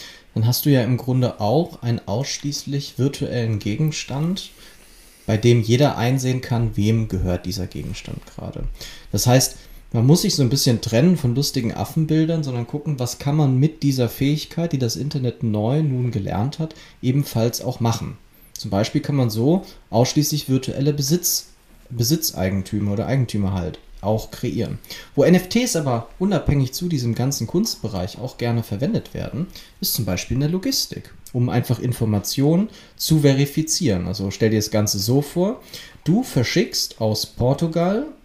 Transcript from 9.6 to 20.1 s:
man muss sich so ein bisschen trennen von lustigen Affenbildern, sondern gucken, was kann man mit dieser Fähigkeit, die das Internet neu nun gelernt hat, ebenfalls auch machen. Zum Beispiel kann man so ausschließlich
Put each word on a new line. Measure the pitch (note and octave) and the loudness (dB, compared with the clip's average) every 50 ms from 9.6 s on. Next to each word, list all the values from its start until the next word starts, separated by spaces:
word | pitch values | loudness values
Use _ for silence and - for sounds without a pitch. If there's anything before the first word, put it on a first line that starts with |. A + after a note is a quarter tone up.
| - - - - - - | -20 -20 -20 -20 -12 -4
man | - A#2+ A2 | 0 2 6
muss | C3 D#3+ F3+ - | 6 6 6 4
sich | G3+ - | 2 2
so | - C#3 | 2 2
ein | A#2 | 2
bisschen | A#2 C#3 - C3 A#2+ G#2+ | 2 2 2 2 2 2
trennen | - - - A2+ C#3+ F3+ F#3 | 0 0 2 4 4 4 4
von | D3+ - A#2+ A#2+ | 4 2 0 0
lustigen | C3 C#3+ - - C3+ A#2 A2+ - | 0 0 -2 -2 -2 -2 -2 -2
Affenbildern, | - - - - D#3+ D#3 D#3 D#3 D#3 D#3+ D#3+ E3 D#3+ D3+ | -4 -6 -4 -2 0 0 2 2 2 2 2 0 -2 -2
sondern | C3+ B2 A#2+ A#2 - | -2 -4 -4 -6 -6
gucken, | - D3 D3 D#3+ D3 B2 | -6 -6 -4 -4 -4 -2
was | B2 A#2+ - - | -4 -4 -6 -4
kann | - C#3+ C#3+ | -2 0 2
man | D#3 D3+ C#3 C3 B2+ | 4 4 4 4 4
mit | C#3 D#3 D#3 - - | 4 2 2 0 0
dieser | C#3+ C3+ C3 B2 A2+ | 0 2 2 2 0
Fähigkeit, | - - C3+ C#3 D3 D3+ - - - - E3+ E3 - | 0 0 0 0 0 0 -2 -6 -6 -4 -4 -2 0
die | C3+ | 0
das | B2+ A2+ A2 | 0 -2 -2
Internet | - B2+ D3 - D3 B2+ B2 - - - | -2 -4 -4 -4 -2 -2 -2 -4 -2 -2
neu | A2+ G#2 G#2+ G#2 A#2 C3+ D3+ D#3+ | -2 0 0 0 2 2 2 2
nun | D3 C3 B2+ B2 B2 A#2 | 0 0 0 0 -2 -2
gelernt | A2 G2 F#2+ F2+ F#2 G#2+ C#3 - - | -2 -4 -2 -2 -2 -2 -2 -4 -4
hat, | D#3+ D#3 - - - - - - - | -8 -8 -8 -12 -20 -20 -14 -6 -2
ebenfalls | B2+ B2+ C#3+ C3+ - - A#2+ A2 B2 B2 - | 0 0 0 0 0 0 0 0 0 0 -2
auch | - - A#2+ - | -6 -6 -4 -2
machen. | A2+ A2+ A2+ - - - - - - - - - - - - | 0 0 0 -2 -4 -8 -10 -12 -18 -20 -20 -20 -20 -20 -16
Zum | - - G#2+ | -12 -8 -2
Beispiel | G2 G2 A2 - - D3 | 0 0 0 0 0 -2
kann | - - C#3+ | -2 0 0
man | C#3 B2+ A#2 | 2 2 2
so | G#2 A2+ A#2 C#3 E3+ G3 - - - - - - | 2 2 2 4 4 2 0 -4 -16 -20 -10 -2
ausschließlich | - A2 B2+ - | 2 2 2 4